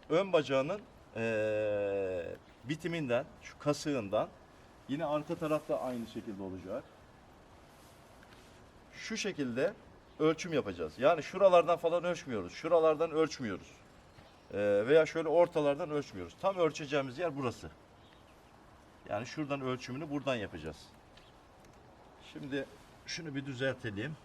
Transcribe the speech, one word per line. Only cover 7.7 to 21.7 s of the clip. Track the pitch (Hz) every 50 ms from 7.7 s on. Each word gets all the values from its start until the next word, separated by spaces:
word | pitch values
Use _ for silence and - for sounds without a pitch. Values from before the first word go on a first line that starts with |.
| - - - - - - - - - - - - - - - - - - - - - - - - -
Şu | - - - 220
şekilde | 208 - 185 160 147 139 123 113 127 151 196 233 - - - - - - - - -
ölçüm | 156 160 160 160 - 170 156
yapacağız. | 135 - 104 87 87 82 76 - -
Yani | 127 156 175 156 -
şuralardan | - - 190 202 185 175 175 160 165 170
falan | - 170 165 170 175 165
ölçmüyoruz. | 180 170 160 - 139 117 101 87 90 -
Şuralardan | - - 165 175 165 160 160 151 147 165 160
ölçmüyoruz. | 151 156 160 151 - - 127 107 90 82 - - - - - - - - - - - - - - - - - - -
Ee, | 101 104 104 101 101 107
veya | 123 151 160 156
şöyle | 151 - 165 160
ortalardan | 160 156 170 175 170 - 160 147 143 147 147 175 151
ölçmüyoruz. | 151 147 135 - 110 92 87 82 - -
Tam | - 196 196
ölçeceğimiz | 180 170 156 - - 156 131 147 143 135 131 120 143
yer | 175 165 139
burası. | 143 135 120 113 - 85 78 - - - - - - - - - - - - - - - - - - - - - - - - - - - -
Yani | 104 104 123
şuradan | - - 156 151 131 143 139
ölçümünü | 131 127 127 123 - - 123 139 165 151
buradan | 143 147 127 135 127
yapacağız. | 117 120 107 92 80 73 76 80 - - - - - - - - - - - - - - - - - - -